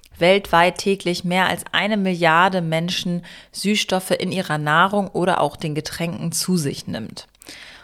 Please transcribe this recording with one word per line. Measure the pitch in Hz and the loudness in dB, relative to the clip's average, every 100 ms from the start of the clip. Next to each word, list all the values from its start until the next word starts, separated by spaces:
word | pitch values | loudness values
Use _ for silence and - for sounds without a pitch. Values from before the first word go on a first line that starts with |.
| - - | -18 2
weltweit | 170 196 202 170 175 180 | 4 4 4 4 4 2
täglich | 202 190 175 175 | -2 0 -2 -4
mehr | 175 180 175 | 0 0 2
als | 175 - | 0 -2
eine | 202 196 214 | -2 0 0
Milliarde | 190 175 170 160 190 185 | 0 2 4 6 4 2
Menschen | 165 160 175 - 180 175 - - - | -2 -2 -2 -4 -4 -4 -6 -18 -16
Süßstoffe | - 190 214 - 185 - | -4 -2 0 0 -2 -2
in | - - | -4 -2
ihrer | 175 180 151 | -4 -2 -2
Nahrung | 151 156 190 208 190 | 2 4 4 2 -2
oder | - 180 170 | -2 0 2
auch | 147 - | 0 -2
den | 165 | -6
Getränken | 151 151 - 170 - 165 | -6 -6 -6 -6 -4 -6
zu | 165 - 180 | -4 0 0
sich | 139 - - | 0 -6 -8
nimmt. | - 110 - - _ - - - - | -8 -10 -14 -20 _ -20 -20 -20 -20